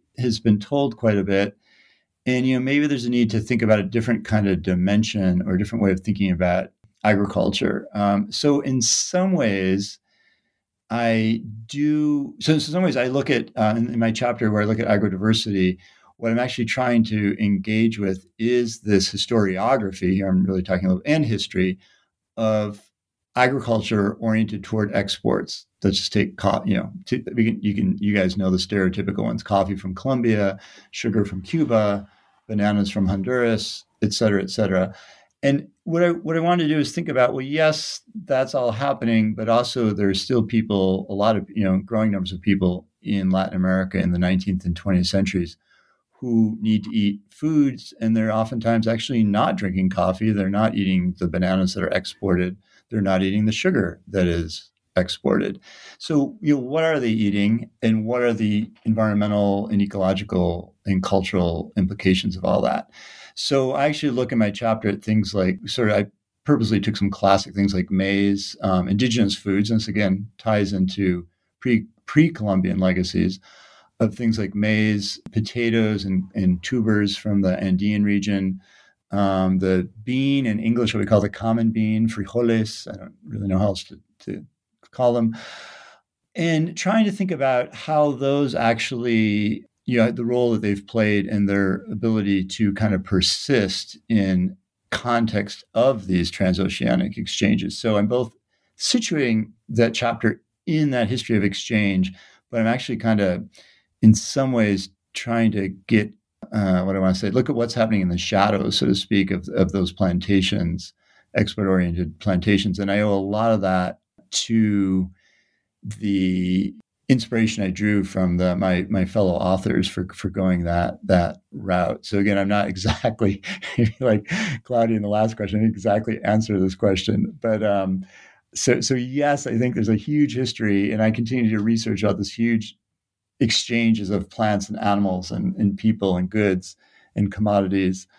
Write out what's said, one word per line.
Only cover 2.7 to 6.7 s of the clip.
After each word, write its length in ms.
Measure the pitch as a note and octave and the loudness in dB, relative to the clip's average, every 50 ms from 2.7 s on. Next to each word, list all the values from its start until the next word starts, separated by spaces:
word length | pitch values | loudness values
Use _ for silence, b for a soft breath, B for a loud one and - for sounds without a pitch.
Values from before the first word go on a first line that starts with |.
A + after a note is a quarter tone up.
| C#3+ D3 D3 | 0 2 2
there's 200 | D3 C#3+ B2+ A#2 | 0 0 -2 -2
a 40 | A#2+ | 0
need 200 | B2 A#2+ A#2+ A2+ | 0 2 2 2
to 100 | A2 A2+ | 0 -2
think 220 | A2 - B2+ A2 | -2 0 0 2
about 180 | A#2 G#2+ A2 G#2 | 4 4 4 4
a 40 | G2 | 2
different 420 | F#2+ - A#2 A2+ A#2 A#2 A2 - | 0 -2 -2 0 0 -2 -2 -2
kind 200 | - A2 G#2+ G2+ | 0 0 2 2
of 160 | G2 F#2+ E2+ | 2 2 0
dimension 800 | D#2 F#2+ F2+ F2+ F2+ G2 G2+ G#2 A2 - - G#2 F#2+ F#2 F2+ F2+ F2+ G2 | 0 0 0 2 2 2 2 2 2 0 0 0 0 2 2 0 0 0
or 60 | F#2+ | 0
a 40 | F#2 | 0
different 240 | G#2 - A2+ A#2 G#2+ | -2 -2 -2 0 2
way 60 | G2 | 2
of 100 | F#2+ F#2 | 2 2
thinking 300 | - G#2+ G2 F#2+ G2+ G2 | 0 -2 -2 0 0 0
about 400 | F2+ D#2+ F2+ F2+ F2 F#2 - - | 0 2 2 2 2 0 -2 -4